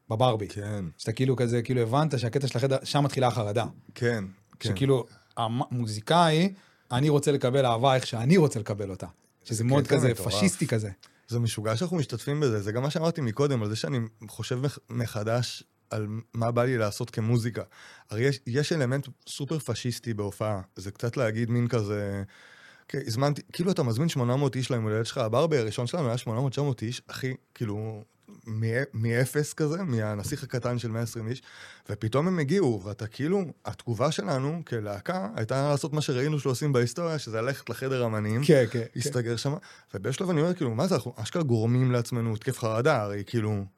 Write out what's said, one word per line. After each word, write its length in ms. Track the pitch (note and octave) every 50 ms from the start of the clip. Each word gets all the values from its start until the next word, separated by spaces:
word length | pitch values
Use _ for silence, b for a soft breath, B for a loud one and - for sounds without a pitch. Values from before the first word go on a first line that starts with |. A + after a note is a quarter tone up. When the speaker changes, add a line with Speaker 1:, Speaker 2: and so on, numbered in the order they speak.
| _ -
Speaker 1:
בברבי. 400 | A2+ G#2+ B2+ B2+ A2 G2+ G2+ F2+
Speaker 2:
כן. 360 | - G#2 G2+ G#2 G#2+ G2+ F#2 D#2+ - -
Speaker 1:
שאתה 140 | - A#2 G#2+
כאילו 240 | - C3 C3+ B2
כזה, 260 | A2+ B2 A#2 A#2 A#2+ A#2
כאילו 180 | - B2+ B2+
הבנת 380 | A#2 A2 B2 C#3+ D#3 D3+ C#3 A#2+
שהקטע 280 | B2 A2+ - C#3 C#3
של 120 | B2 - A#2+
החדר, 180 | C3 C3+ D3 - -
שם 200 | - - C#3+ C#3+
מתחילה 220 | C3+ - C#3+ B2+
החרדה. 380 | B2 - A#2 G#2+ G2+ G#2 A#2 A2 B2+ - - - - -
Speaker 2:
כן, 300 | - A#2+ A#2 A#2+ A2 F#2+ F#2+ - - _ _ - _
כן. 80 | - A2
Speaker 1:
שכאילו, 380 | G2+ F#2+ C3+ C3+ C3+ B2 - b b b b b _
המ-, 260 | A#2+ A#2 A2 A#2 B2+ - -
מוזיקאי, 800 | B2+ B2 A#2 G#2+ G#2+ G#2+ A2 - D#3 F3 F3 D#3+ D#3 D#3+ F3 G3+ F#3+ B B B B B B B B2
אני 160 | B2 C#3+ D#3
רוצה 240 | D3 C#3+ C#3+ D3+ C#3+
לקבל 340 | C3+ - B2 B2 C#3 C3
אהבה 280 | B2 A2+ A2+ B2+ C#3 C3
איך 120 | C3 B2+
שאני 300 | - - A2+ A#2 C3+ F3+
רוצה 240 | G3 D3+ C#3 - A#2
לקבל 300 | G2+ - G#2 G2+ G#2 F#2+
אותה. 160 | F#2 - F#2 E2+ - _ _ _ _ _ _
שזה 140 | - A#2 G#2+
Speaker 2:
זה 60 | A2+
Speaker 1:
מאוד 220 | B2 C3+ C#3+ C3
Speaker 2:
קטע 100 | - C#3+
Speaker 1:
כזה 120 | B2+ B2 B2
Speaker 2:
מטורף. 200 | A2+ - F2+ -
Speaker 1:
פשיסטי 380 | F#2+ G#2 - F3+ - - E3
כזה. 240 | A#2+ A#2+ A2 G#2+ G2+ - - b b b b b -
Speaker 2:
זה 120 | A#2 A#2+
משוגע 360 | A#2 A2 - A2 G#2 A2 A2
שאנחנו 200 | A2 F3+ E3 F#3
משתתפים 440 | E3+ B2+ - A#2+ A2 - C#3 C#3+ D3+
בזה, 200 | D3+ B2+ A2 G#2+
זה 120 | G2+ G#2+ G#2+
גם 100 | B2 C3+
מה 80 | D3
שאמרתי 300 | C#3 E3 D#3+ E3+ - E3
מקודם, 420 | C3 A2 G#2 - C#3+ D3 C3+ A#2 G#2+
על 60 | G#2
זה 80 | A2
שאני 220 | A2 - D3+ C#3 A#2+ A2+ A2 - _ A2+ G#2
חושב 320 | - - A2 - C3 B2
מח-, 180 | C3+ C#3 - - - -
מחדש 720 | A#2 A#2+ A#2 G#2+ - A2 G#2+ A2 A#2 B2 A#2+ - - - - _ _ _ _ _
על 160 | G#2+ A2 G#2+ G#2 G#2+ A2+ - - -
מה 160 | A#2 A#2 A#2+
בא 140 | A#2 A#2+ A#2+
לי 140 | C3 C3 A#2
לעשות 320 | A2 G#2 - - B2 -
כמוזיקה. 520 | - A#2+ A2 A2+ B2 A#2+ G#2+ A#2 G2 G#2+ - - B B B B B B B B
הרי 120 | G#2 G#2+ B2+
יש, 180 | C#3 C#3 - -
יש 260 | B2 A#2 C#3+ D3+ - F3
אלמנט 360 | D#3+ C3 A#2+ C3 C#3+ C#3 B2+ - - _ -
סופר 300 | - - C#3+ - E3 D#3
פשיסטי 560 | - - A#2 - - B2 A2+ - - A#2 A2
בהופעה, 460 | G#2 G#2 G2 - - A2 G#2+ G#2 F#2+ F#2 - _
זה 140 | - F#2 G2+
קצת 260 | - - - A#2 -
להגיד 340 | D3 B2 A2 A2 A2+ A#2+ A2
מין 180 | A#2+ A#2+ A#2+ A#2+
כזה, 540 | - A#2 G#2 G2+ G#2+ G#2 G#2 G2+ G2 G2 G2 B B B B B B B B B B B B
אוקיי, 200 | - - C#3+ -
הזמנתי, 360 | - G#2+ B2 C#3 D3 D3 - - - -
כאילו 180 | - E3+ G3
אתה 120 | F3+ F3 C#3+
מזמין 260 | A#2 G#2+ A#2 E3 E3
שמונה 280 | - C#3+ A#2+ A#2+ B2
מאות 200 | C#3 D3 C3 B2
איש 140 | B2+ B2+ -
ליום 140 | C3 A#2 A2
הולדת 220 | A2 G#2+ A2 A2+
שלך, 120 | - - C#3+
הברבי 400 | A#2 G#2+ A2 B2+ D#3+ E3 D#3 C3
הראשון 280 | A2 G#2+ - - A#2+
שלנו 220 | A#2+ - F3+ C#3+ A#2
היה 100 | A#2 B2
שמונה 220 | - A#2+ A2+ A#2
מאות, 120 | C#3 C3+ -
תשע 100 | C3+ C#3+
מאות 200 | C#3+ B2 - A2
איש, 200 | A#2 A#2+ - -
אחי, 280 | - - - - B2+ C3 - - _ _
כאילו, 500 | - B2 G#2 G2+ G#2+ A2 A2 A2 G#2 G#2+ - _ _ _ - G3+ - -
מ-, 380 | A#2 G#2+ A2 A2+ A2+ A2+ B2+ C#3 - -
מאפס 580 | A2+ A2+ A#2 A2+ B2 C3+ C3 - D3 D3 - -
כזה, 300 | - D#3+ D3 D#3 F#3 G3
מהנסיך 600 | D3 A#2+ A2+ G#2+ G#2+ G#2+ G#2 F#2+ - D3 C3+ C3+
הקטן 360 | A#2+ - A#2+ A2 A#2+ B2 A#2+
של 100 | A#2+ A#2
מאה 140 | A2 A2+ A#2
עשרים 260 | A2 - A#2 A2 A2
איש, 140 | B2+ - B B B B B B B B B -
ופתאום 380 | G#2+ - A2+ A2 A#2 C3+ D#3 F#3
הם 100 | F#3 E3+
הגיעו, 440 | C#3+ C3 F3+ G3+ F3 B2+ A2+ G2 F#2
ואתה 220 | G#2 G2+ - A2+
כאילו, 380 | G#2 - - C3+ D#3+ F#3+ G3+ F#3 C#3 - - _
התגובה 480 | A2+ - - - B2 A2+ G2 B2+ D#3 D#3
שלנו 500 | - G#3 F#3+ C#3+ C3 C3 C#3+ D#3+ E3+ C#3+
כלהקה 640 | - B2 A2+ G2+ G#2 G2+ F#2+ - - F3+ F#3 F#3+ G#3+ A3+
הייתה 320 | - A2 - C3 C3+ C#3 D3
לעשות 240 | C#3+ C3+ - C#3+ C#3+
מה 80 | D3+
שראינו 400 | C#3+ - C3+ B2 C3+ D#3 D#3 C#3+
שעושים 320 | - C#3 B2+ - D3+ D3 C3+
בהיסטוריה, 460 | B2 A#2+ A#2+ - F3 F3 E3 D#3+ D3
שזה 220 | - A2+ G#2+ A2
ללכת 300 | A2+ C3 B2+ - - -
לחדר 360 | A#2 - C3 C3+ C3+ B2+ A#2+
אמנים, 380 | A2+ A2 G#2+ G#2+ G#2+ A2 B2 D3
Speaker 1:
כן, 200 | D#3+ D#3 C3+ A#2+ G#2+
כן, 100 | - A#2+
כן. 60 | A2+ - -
Speaker 2:
להסתגר 400 | C3 A#2 D3 B2+ B2+ A2+ A#2 A#2
שם, 180 | A2+ - C#3 C#3 - B B B B B B -
ובשלב 360 | F#2+ F#2+ A#2 C3+ - G3 F3+
אני 100 | F3+ D3
אומר, 140 | D#3 F3 F3+
כאילו, 200 | F3+ D#3 A#2+ A2+
מה 120 | A2+ E3
זה, 80 | F#3+ F3+
אנחנו 180 | D3+ - B2 -
אשכרה 260 | - A#2 - - F3 D#3+
גורמים 500 | C3 A#2 A2 A2 A#2 B2 B2+ C3 B2+ B2
לעצמנו 420 | A#2+ A#2 - B2+ A#2 A#2 A#2 A2
התקף 240 | G#2+ - C3 A#2+ -
חרדה, 440 | A#2+ A2 A2 A2+ B2+ D#3 D3 A#2 G#2
הרי 200 | G2+ G2+ G2+ G2+
כאילו, 380 | - - A#2 G#2+ G#2+ G#2+ G2+ G2 F#2+ -